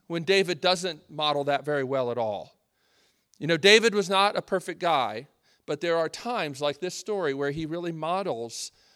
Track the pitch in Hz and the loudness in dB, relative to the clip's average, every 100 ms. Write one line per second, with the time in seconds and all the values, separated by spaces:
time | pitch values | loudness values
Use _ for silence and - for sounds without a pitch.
0 | - 170 165 196 180 160 180 180 180 151 | -8 -4 2 2 2 0 0 0 -2 -8
1 | - 151 151 143 143 139 139 147 131 135 | -12 -4 0 0 0 0 0 -2 0 0
2 | 123 120 113 98 - _ _ _ _ _ | 0 -2 -2 -4 -10 _ _ _ _ _
3 | _ _ _ - 156 165 196 214 220 208 | _ _ _ -6 0 4 6 6 6 2
4 | 180 196 202 214 - 190 180 170 175 147 | 2 2 2 0 -2 -4 -4 -4 0 2
5 | 113 110 143 _ _ _ - 151 170 165 | 0 -4 -12 _ _ _ -8 -4 0 2
6 | 160 - 240 240 156 135 147 139 180 - | 0 -4 -6 -4 -4 0 -2 0 -6 -6
7 | - 208 160 135 143 147 156 170 175 160 | -4 -2 0 0 -2 -2 -6 -4 -6 -4
8 | 156 185 190 120 - - - - _ | -2 -2 -2 -4 -6 -10 -12 -14 _